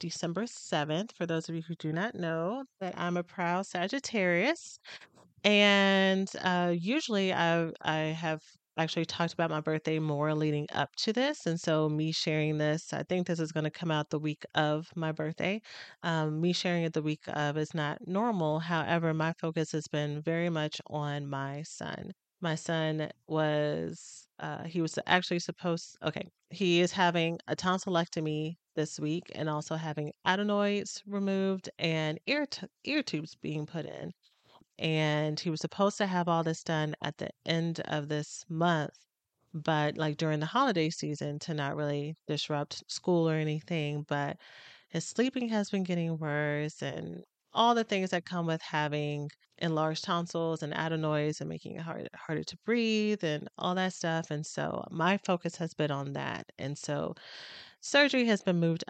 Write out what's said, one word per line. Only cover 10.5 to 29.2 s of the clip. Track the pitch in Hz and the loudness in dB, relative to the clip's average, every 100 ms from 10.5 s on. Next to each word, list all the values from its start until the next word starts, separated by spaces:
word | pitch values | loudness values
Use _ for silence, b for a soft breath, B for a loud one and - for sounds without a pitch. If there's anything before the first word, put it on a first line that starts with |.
| 147 147 | 2 0
up | - 139 - | -2 -2 -2
to | - | -2
this, | 220 269 294 170 | 0 0 0 -2
and | 165 | 0
so | - 156 156 | 2 4 4
me | 151 156 | 2 0
sharing | 160 170 156 151 151 | 0 0 2 2 2
this, | 151 156 - | 2 0 -2
I | 151 | -6
think | - 180 175 | -2 0 0
this | 165 | 0
is | 156 | 0
gonna | 160 151 | 0 -2
come | - 170 | -2 0
out | 156 151 | 0 0
the | 151 | -2
week | 151 147 - - | -2 -4 -2 2
of | 151 151 165 170 | 2 2 -2 -4
my | 160 | -4
birthday. | 156 156 165 - 214 B B B B | -2 -4 -2 -2 -2 B B B B
Um, | 170 160 156 156 | 0 2 2 2
me | 175 | 2
sharing | 175 185 175 | 2 2 0
it | 165 | 0
the | 160 | 0
week | 151 151 - | 0 -2 -4
of | 151 147 151 | -2 0 0
is | 151 | -2
not | 165 147 - - | -2 -2 -4 -4
normal. | 190 240 196 156 156 | -2 0 2 2 2
However, | 165 165 135 170 165 | 0 0 2 2 2
my | 156 160 | 2 0
focus | - 165 160 156 | -2 -2 -2 0
has | 156 - | -2 -2
been | 151 147 147 | -2 -2 -2
very | 156 165 175 | -2 0 0
much | 160 151 - - | 0 -2 -4 -8
on | 151 147 143 143 | -4 -4 -4 -4
my | 139 139 143 | -4 -4 -6
son. | 160 - - - - - _ - | -10 -10 -8 -8 -10 -14 _ -6
My | 175 160 | -2 -2
son | - 165 156 156 151 - - | 0 0 2 0 -4 -8 -4
was, | 156 156 151 147 156 165 165 - - - - | 0 2 2 2 0 -4 -8 -14 -20 -20 -10
uh, | 156 147 | -8 -8
he | 165 170 | -4 -2
was | 160 - - | 0 0 2
actually | 180 - 175 | 2 2 -2
supposed, | 175 - 180 165 - - | -4 -6 -2 -4 -6 -6
okay, | 156 - - _ - | -4 -4 -8 _ -12
he | 175 185 170 | -2 4 6
is | 175 | 4
having | 196 175 170 165 165 - | 4 4 4 0 -2 -4
a | |
tonsillectomy | 156 185 185 196 170 170 165 156 151 156 170 _ | -2 0 0 2 0 0 -2 -2 -2 -4 -8 _
this | - 151 - | -4 -2 -2
week | 151 170 | -2 -2